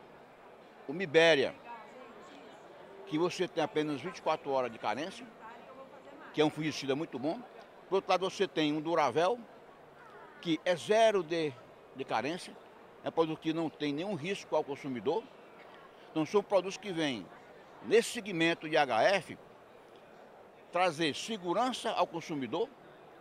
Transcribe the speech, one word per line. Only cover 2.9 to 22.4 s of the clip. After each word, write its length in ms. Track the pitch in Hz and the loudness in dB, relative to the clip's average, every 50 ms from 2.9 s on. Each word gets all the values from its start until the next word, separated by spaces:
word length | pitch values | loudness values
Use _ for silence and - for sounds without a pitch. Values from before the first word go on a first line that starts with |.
| - - - | -18 -18 -10
que 100 | - 151 | -6 -2
você 300 | 151 175 175 - - 180 | 0 0 0 0 -2 -4
tem 160 | 160 - 165 151 | -2 0 -2 -2
apenas 380 | 143 - 151 151 151 147 127 | 0 0 0 0 0 -2 -4
vinte 180 | 127 185 - - | -6 -8 -10 -4
e 40 | - | -2
quatro 280 | 160 156 156 - 143 | -2 -2 -2 -2 0
horas 220 | 135 131 127 120 113 | 0 0 0 0 -4
de 60 | 110 | -4
carência, 440 | - 113 107 123 156 190 185 - 262 233 - - - - - - - - - - - - - - - - - - - - - | -4 -2 -2 -2 -4 -8 -10 -12 -16 -18 -18 -18 -18 -18 -18 -18 -18 -18 -18 -18 -18 -18 -18 -20 -20 -20 -18 -18 -18 -8 2
que 60 | 151 | 2
é 40 | 151 | 2
um 60 | 156 | 2
fungicida 460 | - 151 160 151 127 - 143 135 131 | 2 0 -4 -4 -4 -4 -2 -2 -2
muito 200 | 143 165 - - | -2 -2 -6 -6
bom. 240 | 127 127 156 190 247 233 - - - - - - - - - | -4 -4 -4 -4 -4 -8 -14 -18 -20 -20 -20 -20 -20 -8 -2
Por 80 | 180 | -2
outro 140 | 196 - - | -2 2 2
lado, 180 | 185 180 185 185 | 2 2 2 -2
você 200 | - - 196 - | 0 0 -2 0
tem 240 | - 165 156 147 151 | 2 0 2 2 0
um 80 | 156 | 0
Duravel, 580 | 151 165 170 160 147 127 113 151 170 185 240 247 226 - - - - - - - - - - - - - - - - - - - | 0 0 2 4 4 4 4 4 2 2 2 -2 -6 -14 -20 -20 -20 -20 -20 -20 -20 -20 -20 -20 -20 -20 -20 -20 -20 -20 -18 -8
que 180 | - - 156 - - | -2 -2 -2 0 2
é 100 | 180 180 | 0 0
zero 480 | 151 - 160 214 220 226 220 208 196 170 | 0 2 2 4 6 6 6 6 4 0
de, 300 | 151 170 165 160 147 123 - - - - - - - - | 0 0 0 0 -2 -4 -6 -14 -20 -20 -20 -20 -18 -12
de 100 | 127 131 | -12 -6
carência, 480 | - 139 113 110 143 170 180 - - 196 - - - - - - - - - - | -2 -2 0 0 -2 -4 -6 -8 -12 -16 -18 -20 -20 -20 -20 -20 -20 -20 -8 -8
é 40 | 147 | -4
um 40 | - | 0
produto 260 | 165 165 156 156 - | 0 0 0 0 -2
que 140 | - 160 156 | -2 -2 0
não 180 | 165 165 151 | 0 -2 -4
tem 220 | - - 147 147 139 | -4 -4 -4 -4 -2
nenhum 240 | 147 175 208 202 | -2 -4 -4 -4
risco 400 | 139 143 185 202 - - - 165 | -4 -4 -4 -6 -6 -4 -2 -2
ao 80 | 156 147 | -2 -2
consumidor. 580 | - 143 - - 139 127 120 98 131 165 220 - - - - - - - - - - - - - - - - - - | -2 -6 -8 -6 -6 -6 -2 0 0 0 0 -2 -6 -14 -20 -20 -20 -20 -20 -20 -20 -20 -20 -20 -20 -20 -20 -20 -8
Então, 140 | - 160 156 | -4 -4 -2
são 180 | - - 208 202 | 2 2 2 2
produtos 360 | - 208 190 175 196 185 - | 4 2 2 2 0 -6 -8
que 120 | - 208 | -8 -6
vêm, 360 | 175 160 147 143 127 104 85 76 - - - - - - - - - - - | -2 0 0 0 0 -4 -6 -10 -14 -20 -20 -20 -20 -20 -20 -20 -20 -14 -2
nesse 280 | 110 196 233 220 - - | 4 4 4 4 4 -2
segmento 540 | 240 202 208 190 160 165 170 170 - - | -6 -6 -4 0 2 2 2 2 0 -2
de 120 | 156 156 156 | 0 4 4
H 240 | 147 131 117 107 131 | 4 4 4 4 6
F, 360 | 170 202 185 - - 101 - - - - - - - - - - - - - - - - - - - - - - - - - - - - | 6 4 2 0 -4 -12 -16 -16 -20 -20 -20 -20 -20 -20 -20 -20 -20 -20 -20 -20 -20 -20 -20 -20 -20 -20 -20 -20 -20 -20 -20 -20 -4 0
trazer 420 | 170 185 180 151 143 170 147 123 | 2 2 2 2 2 2 0 0
segurança 760 | - - - 226 196 175 180 170 202 247 262 233 - - 226 | -2 -4 -6 -6 -4 -2 0 0 2 2 0 0 -2 -4 -2
ao 160 | 196 - 180 | 0 2 0
consumidor, 600 | 175 - 165 - - 165 143 | 0 0 -6 -6 -4 -4 -4